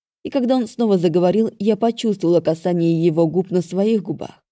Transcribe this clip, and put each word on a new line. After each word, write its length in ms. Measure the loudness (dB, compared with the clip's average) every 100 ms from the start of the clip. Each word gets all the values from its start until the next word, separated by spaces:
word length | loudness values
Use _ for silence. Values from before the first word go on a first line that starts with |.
| _ _
И 60 | -6
когда 260 | -2 0 0
он 120 | -2
снова 300 | -2 0 2
заговорил, 540 | 2 2 2 2 0 -2
я 160 | -2 0
почувствовала 640 | 0 -2 -2 -2 2 2
касание 680 | 2 -2 -2 0 2 2 2
его 220 | 2 0
губ 240 | 0 -2
на 100 | -2
своих 400 | -2 -2 0 0
губах. 420 | -2 -8 -10 -16 _